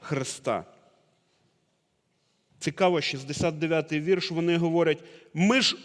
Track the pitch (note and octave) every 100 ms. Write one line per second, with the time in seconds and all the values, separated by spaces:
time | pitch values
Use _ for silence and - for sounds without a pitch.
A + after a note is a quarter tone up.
0 | - C#3 C3 - C3 G2+ - - _ _
1 | _ _ _ _ _ _ _ _ _ _
2 | _ _ _ _ _ _ D#3+ D3 F#3 E3+
3 | - C#3 C3+ C#3+ E3+ D#3 D#3+ D#3+ D#3 D#3
4 | D#3 F3+ - E3 E3+ E3+ E3+ E3+ D#3+ D3
5 | - - - D#3 G3 B3+ - -